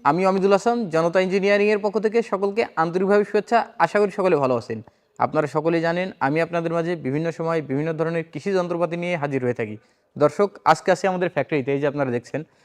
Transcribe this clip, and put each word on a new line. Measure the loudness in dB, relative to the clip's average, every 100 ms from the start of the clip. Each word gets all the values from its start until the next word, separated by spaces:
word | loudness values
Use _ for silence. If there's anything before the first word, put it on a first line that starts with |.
আমি | 0 2 2
অমিদুল | 2 2
হাসান, | 2 2 -2 -2
জনতা | 0 2 2
ইঞ্জিনিয়ারিংয়ের | 0 0 2 2 2 2
পক্ষ | 0 -2
থেকে | 0 0
সকলকে | -2 -2 -2 -2 -4 -2
আন্তরিকভাবে | -2 0 2 2
শুভেচ্ছা। | 2 -2 2 0 0 -2
আশা | 0 2
করি | 0
সকলে | 0 2 2
ভালো | 2 0
আছেন। | -4 -10 -12 _ _ -4
আপনারা | 0 0 0
সকলেই | 0 0 0
জানেন, | 0 -2 -4 -2
আমি | 0 0
আপনাদের | 0 -2 -2
মাঝে | -2 -2 -4
বিভিন্ন | -2 -2 -4
সময় | -4 -2 -2
বিভিন্ন | -2 -4 -2
ধরনের | -2 -2 -2 -6
কৃষি | -8 -2
যন্ত্রপাতি | -2 0 -2 -2 -2
নিয়ে | -4 -4
হাজির | -2 -2
হয়ে | -2
থাকি। | -4 -6 -8 _ _ _ 0
দর্শক, | 2 2 -2 0 2
আজকে | 2 2
আছি | 0 0
আমাদের | 0 -2
ফ্যাক্টরিতে। | -2 -2 -2 0
এই | 0
যে | -2
আপনারা | -2 -2
দেখছেন, | -4 -6 -10 -10 _